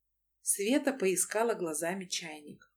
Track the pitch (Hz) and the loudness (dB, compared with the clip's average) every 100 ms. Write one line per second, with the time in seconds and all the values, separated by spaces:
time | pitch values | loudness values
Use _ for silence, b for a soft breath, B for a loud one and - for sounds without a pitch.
0 | _ _ _ _ - - 202 285 277 269 | _ _ _ _ -4 0 2 4 2 2
1 | 190 170 - 208 233 190 170 151 170 196 | 2 2 0 0 0 0 -2 -2 -2 -4
2 | 185 - 165 151 147 135 - | -6 -6 -8 -12 -14 -18 -20